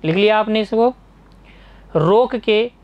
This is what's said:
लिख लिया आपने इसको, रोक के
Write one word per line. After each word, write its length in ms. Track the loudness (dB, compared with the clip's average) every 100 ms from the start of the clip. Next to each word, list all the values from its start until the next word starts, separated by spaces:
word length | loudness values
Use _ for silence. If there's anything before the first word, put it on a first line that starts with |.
| -2
लिख 100 | 0
लिया 220 | 2 2
आपने 220 | 0 -4
इसको, 320 | -2 0 0 -2 -20 -20 -20 -20 -20 -20 -20 -20 -6 -2
रोक 400 | 2 2 0 -4
के 320 | -2 -2 -2 _